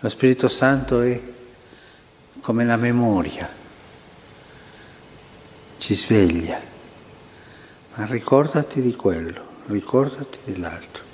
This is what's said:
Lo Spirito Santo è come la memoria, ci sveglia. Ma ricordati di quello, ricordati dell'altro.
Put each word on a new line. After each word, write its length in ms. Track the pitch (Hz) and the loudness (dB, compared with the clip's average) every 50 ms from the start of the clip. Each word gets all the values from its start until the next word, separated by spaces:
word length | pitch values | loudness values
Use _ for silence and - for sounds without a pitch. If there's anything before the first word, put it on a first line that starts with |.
| - | -4
Lo 60 | 113 | -4
Spirito 380 | - - - 131 127 - - | -2 4 4 4 4 4 2
Santo 540 | 127 123 - 131 131 139 135 131 - 127 120 | 0 2 2 2 2 2 2 0 0 0 2
è 200 | 120 123 123 123 - - - - - - - - - - - - - - - - - - _ - - - - - | 2 0 -2 -2 -6 -14 -18 -20 -20 -20 -20 -20 -20 -20 -20 -20 -20 -20 -20 -20 -20 -20 _ -20 -20 -20 -20 -14
come 240 | - - 113 117 120 | -6 -2 0 0 2
la 100 | 120 117 | 2 2
memoria, 720 | 117 120 120 120 123 120 113 104 92 85 - - - 80 - - - - - - - - - - - - - - - - - - - - - - - - - - - - - - - - - - - - - - - - - - - - - - | 2 2 2 2 2 4 4 2 2 0 -2 -6 -8 -12 -12 -12 -18 -20 -20 -20 -20 -20 -20 -20 -20 -20 -20 -20 -20 -20 -20 -20 -20 -20 -20 -20 -20 -20 -20 -20 -20 -20 -20 -20 -20 -20 -20 -20 -20 -20 -20 -20 -20 -20 -20 -20 -20 -20 -20 -14
ci 160 | - - - 104 | -10 -2 -2 -2
sveglia. 680 | 92 - - 117 110 98 87 82 85 82 82 - - - - - - - - - - - - - - - - - - - - - - - - - - - - - | 0 2 4 6 6 6 6 4 0 -2 -4 -8 -8 -10 -14 -20 -20 -20 -20 -20 -20 -20 -20 -20 -20 -20 -20 -20 -20 -20 -20 -20 -20 -20 -20 -20 -20 -20 -16 -10
Ma 120 | - 107 | -8 -6
ricordati 760 | 107 120 117 - - 131 139 147 151 - 160 147 - - 143 | -4 -4 -4 0 4 4 4 4 4 0 -2 -2 -2 -4 0
di 140 | 127 123 117 | 0 0 -2
quello, 480 | - - 98 87 82 82 82 71 - - - - - - | 0 0 0 0 0 -6 -8 -10 -12 -16 -18 -20 -20 -10
ricordati 720 | - 104 101 95 - - 127 139 143 139 - 143 - - - - | -4 -4 -4 -4 0 0 2 2 0 -4 -10 -12 -14 -14 -16 -12
dell'altro. 600 | - 98 90 87 82 82 82 - - - - - - | -10 -8 -8 -8 -10 -10 -12 -16 -16 -18 -18 -20 -18